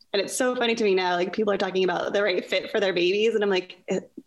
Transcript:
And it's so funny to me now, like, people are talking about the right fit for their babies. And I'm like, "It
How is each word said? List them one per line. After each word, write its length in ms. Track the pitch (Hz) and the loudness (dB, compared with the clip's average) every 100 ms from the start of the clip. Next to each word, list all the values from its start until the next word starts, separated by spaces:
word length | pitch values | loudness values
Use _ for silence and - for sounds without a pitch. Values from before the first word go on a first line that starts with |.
| _ | _
And 100 | 202 | -4
it's 120 | 190 | -2
so 200 | - 254 | -2 -2
funny 200 | 247 240 226 | 0 0 2
to 80 | |
me 100 | 214 | 2
now, 200 | 185 180 175 | 2 2 0
like, 160 | 185 | 0
people 200 | 202 214 | 0 0
are 60 | 196 | 0
talking 260 | 190 185 | 0 0
about 280 | 185 170 - | 0 0 0
the 100 | 202 | 0
right 260 | 208 180 - | 0 0 -2
fit 220 | 190 185 | -4 -2
for 80 | 220 | 0
their 120 | 196 | 0
babies. 420 | 180 175 202 220 | 2 2 2 2
And 80 | 214 | 2
I'm 80 | 202 | 2
like, 280 | 190 180 - - | 0 -2 -12 -6
"It 220 | 190 - - | -6 -6 -16